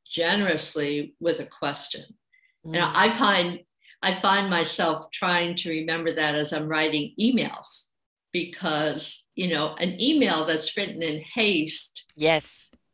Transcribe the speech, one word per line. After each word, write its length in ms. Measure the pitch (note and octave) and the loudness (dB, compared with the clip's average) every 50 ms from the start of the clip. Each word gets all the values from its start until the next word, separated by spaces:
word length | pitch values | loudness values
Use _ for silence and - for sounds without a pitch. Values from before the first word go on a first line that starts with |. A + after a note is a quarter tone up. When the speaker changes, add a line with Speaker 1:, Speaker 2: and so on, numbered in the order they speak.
| _ - | _ -8
Speaker 1:
generously 1040 | - E3+ E3 E3+ F#3+ G#3 G3+ F#3 D#3+ D3+ - - - D#3 D3 C#3+ D3 D3 D3 - - - | -4 0 2 2 2 2 2 2 0 0 0 -2 -2 -2 -2 -2 -2 -2 -4 -6 -8 -4
with 180 | E3 E3+ D#3+ D#3+ | -2 0 0 0
a 60 | D3 | -4
question? 580 | - - - - C#3+ C#3+ - - - - - - - - _ _ _ _ _ _ _ _ _ - | -10 -8 -6 -4 -4 -2 -2 -4 -6 -6 -8 -12 -14 -20 _ _ _ _ _ _ _ _ _ -10
And 100 | D#3+ D#3+ | -4 -2
Speaker 2:
Mm. 180 | F3 F3 - - | 0 0 2 4
Speaker 1:
I 160 | F3+ G3 A3+ | 4 4 4
find, 500 | A3+ - A3+ G3+ G3 F#3 E3+ F3 F3 - - _ _ _ _ - - _ - | 4 4 4 4 4 4 2 0 -2 -8 -12 _ _ _ _ -20 -10 _ -2
I 100 | F#3+ F#3 | 0 0
find 340 | F#3 - G3 G3 G3+ G3+ G3 | 2 2 4 4 4 2 2
myself 600 | F3+ E3+ E3 D#3+ - - F#3 E3 D#3 D#3+ - - - | 0 0 0 0 0 0 0 0 0 -2 -6 -10 -6
trying 420 | - - F3+ F3 F3 E3+ E3+ F3 | -2 0 2 2 2 2 0 -2
to 140 | F3 - F3 | -4 -4 -2
remember 420 | D#3+ D#3 D#3 D#3+ E3 E3 E3 E3 D#3+ | -2 -2 -2 -2 -2 -2 0 0 0
that 220 | D#3+ D#3 D3+ D3 | 2 2 2 2
as 180 | D3+ D3 C#3+ D#3+ | 0 0 0 -2
I'm 140 | D#3 D#3 | -2 -2
writing 480 | D#3 D#3 D#3 D#3 D#3+ D#3 D3+ D3 - - - | 0 0 2 2 2 2 0 -2 -4 -2 0
emails, 680 | G#3 A#3+ C4 G#3+ - - - - - - - - - - _ _ _ _ _ _ _ _ - | 2 2 4 2 0 -2 -6 -10 -12 -14 -14 -14 -14 -18 _ _ _ _ _ _ _ _ -4
because, 920 | F3+ E3 F3 - - F#3 E3+ D#3 D3 D#3 D3+ C#3 C3 - - - - - _ _ | -4 -4 -6 -6 -6 -2 -2 0 0 0 0 -2 -2 -6 -8 -8 -10 -16 _ _
you 140 | - F#3 F3+ | -4 -2 0
know, 260 | E3 D3 D3+ D3+ - | 0 0 0 -2 -2
an 260 | - - F#3 F3+ F3+ | -2 -2 -2 -2 0
email 440 | G#3 C4+ D#4+ D4+ B3 G3+ E3+ D#3 D#3 | 2 2 4 4 4 2 2 2 2
that's 320 | E3 D#3+ D#3 - - - | 0 0 0 0 -2 -2
written 260 | G#3+ G3+ F3+ - - E3 | -4 -4 -4 -4 -4 -4
in 180 | D#3+ D3+ D#3 | -4 -4 -6
haste 880 | D#3 - - A#3+ A3 G#3 G3 D#3+ D3+ D#3 - - - - - - - - _ | -8 -6 -2 0 2 2 2 2 0 -2 -4 -6 -8 -10 -12 -14 -14 -14 _
Speaker 2:
Yes. 540 | D3+ D3+ D#3 D#3+ D#3 - - - - - - - _ _ _ | 0 2 4 4 2 0 -2 -8 -8 -10 -12 -16 _ _ _